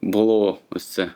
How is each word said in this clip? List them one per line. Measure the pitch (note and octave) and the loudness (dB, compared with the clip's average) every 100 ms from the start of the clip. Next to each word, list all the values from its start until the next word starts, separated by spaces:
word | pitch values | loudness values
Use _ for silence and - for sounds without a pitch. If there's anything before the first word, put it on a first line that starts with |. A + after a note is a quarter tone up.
було | - G#2 A2 A2 G2+ F2+ _ | -2 2 4 4 2 -2 _
ось | - - | -12 -8
це. | - F2+ | -6 -6